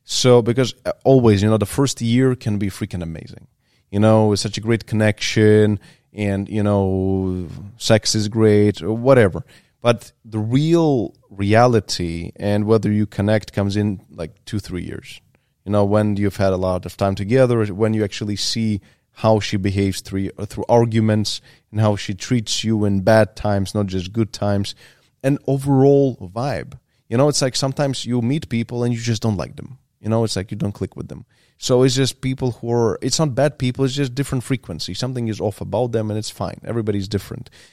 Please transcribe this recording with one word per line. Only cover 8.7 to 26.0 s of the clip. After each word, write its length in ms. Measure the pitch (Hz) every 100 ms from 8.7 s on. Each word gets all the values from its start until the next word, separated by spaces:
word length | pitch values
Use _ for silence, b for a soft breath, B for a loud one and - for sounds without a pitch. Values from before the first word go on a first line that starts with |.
| -
or 100 | 87
whatever. 500 | 113 127 127 101 80 - b b b
But 320 | 120 110 - _
the 140 | 113 110
real 760 | 110 131 156 170 160 131 95 _ _
reality 1040 | 98 101 107 123 117 - - 87 85 85 -
and 280 | 101 104 104
whether 240 | 110 104
you 160 | 107 104
connect 460 | - 101 107 -
comes 240 | - 98 101
in, 240 | 104 98 -
like, 340 | - 80 _
two, 140 | - 104
three 220 | - 90
years. 360 | 80 - - - _ _ _ _
You 80 | 95
know, 120 | 104
when 320 | 101 107 107 101
you've 200 | 101 -
had 160 | 98
a 40 | 92
lot 300 | 92 92 87
of 100 | -
time 200 | 98 95
together, 480 | 101 131 127 120 104
when 280 | 95 110
you 100 | 110
actually 320 | 104 - 104 101
see 440 | - 117 110 101 b b b
how 280 | - 113 107
she 160 | - 104
behaves 440 | 101 98 98 92
through, 260 | - 98 98 - 101
through 180 | - -
arguments 720 | 117 117 110 110 107 104 - b b b
and 100 | 107
how 160 | 107 104
she 180 | -
treats 480 | 95 - 123 107 -
you 200 | 107 110
in 160 | 104 98
bad 340 | 95 110 104
times, 400 | - 107 98 95
not 120 | 107 98
just 260 | 95 92
good 200 | 107 107
times, 420 | - 104 101 98 - b b b _
and 160 | 135 147 -
overall 680 | 139 139 135 139 139